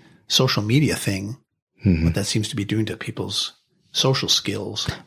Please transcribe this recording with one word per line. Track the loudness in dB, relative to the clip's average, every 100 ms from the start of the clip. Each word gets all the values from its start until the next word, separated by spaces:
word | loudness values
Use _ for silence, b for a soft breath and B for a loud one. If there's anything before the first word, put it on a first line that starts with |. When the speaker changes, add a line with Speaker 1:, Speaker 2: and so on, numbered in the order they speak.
| B B -2
Speaker 1:
social | 2 2 2
media | 2 4 4 0
thing. | -2 -4 -6 -10 _ _ _ _ 2
Speaker 2:
Mm-hmm. | 4 4
Speaker 1:
What | 2
that | 0
seems | -2 -2
to | -4
be | -2
doing | -2 -2
to | -4
people's | -8 -8 -6 -6 -6 -10 _ _ _
social | 0 2 2 2
skills. | 0 0 -4 -6 -6 -6 B